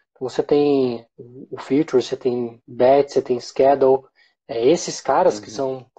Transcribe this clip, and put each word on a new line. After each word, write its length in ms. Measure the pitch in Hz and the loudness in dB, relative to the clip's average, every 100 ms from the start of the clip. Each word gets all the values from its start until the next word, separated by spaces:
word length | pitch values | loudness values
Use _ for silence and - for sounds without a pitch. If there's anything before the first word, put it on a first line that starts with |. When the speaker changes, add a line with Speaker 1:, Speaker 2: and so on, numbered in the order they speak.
| _ | _
Speaker 1:
Então, 160 | _ 127 | _ -6
você 140 | - | -4
tem 640 | - 147 147 139 127 117 - - 120 127 - | 0 2 2 2 0 -4 -10 -20 -20 -20 -16
o 80 | - | -16
feature, 440 | - 135 156 127 | -2 -2 0 0
você 140 | 117 131 | 0 -4
tem 460 | 131 123 120 113 - | -4 -4 -6 -10 -18
bet, 460 | 120 127 143 139 | 0 4 4 2
você 100 | - | -2
tem 180 | - 120 | -4 -6
schedule. 680 | - - 135 139 135 135 - _ _ _ - | -4 0 2 4 4 2 -2 _ _ _ -12
É, 200 | 117 123 | -2 2
esses 340 | 170 - 151 | 2 -2 -8
caras 400 | - 143 185 107 | -2 0 2 0
que 80 | 107 | -6
Speaker 2:
Uhum. 60 | |
Speaker 1:
são 360 | 110 135 131 127 | -8 -6 -8 -14